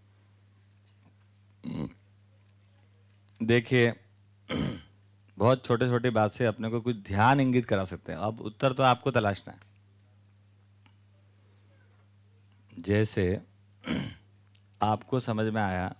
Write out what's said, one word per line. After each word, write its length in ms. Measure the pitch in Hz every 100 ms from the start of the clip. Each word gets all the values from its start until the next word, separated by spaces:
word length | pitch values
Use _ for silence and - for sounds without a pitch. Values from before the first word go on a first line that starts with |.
| _ _ _ _ _ _ _ _ _ _ - - - - - - -
है। 240 | 80 71 - _ _ _ _ _ _ _ _ _ _ _ _ _ -
देखिए, 500 | 113 120 117 127 117 - _ _ _ _ -
<clears throat> 280 | - - - - _ _ _ _ -
बहुत 280 | 110 131 -
छोटे-छोटे 440 | 117 127 120 127
बात 220 | 110 107
से 140 | - 117
अपने 240 | 104 110
को 120 | 117
कुछ 140 | 120 110
ध्यान 440 | 101 98 120 143
इंगित 260 | 131 123 -
करा 200 | 98 92
सकते 260 | 87 -
हैं। 80 | 80
अब 220 | 104 110
उत्तर 320 | 107 - 135
तो 100 | 127
आपको 280 | 131 120 135
तलाशना 420 | 120 104 95 -
है। 60 | - - - - - - - - - - - - - _ _ _ _ _ _ _ _ _ _ _ _ _ _ _ _ _ _ _ 85
जैसे 600 | 92 104 107 107 90 101 - _ _ _ -
<clears throat> 140 | - - - _ _ _ _ _ _
आपको 380 | 107 107 - 127
समझ 340 | 123 110 110
में 80 | 110
आया, 340 | 98 90 92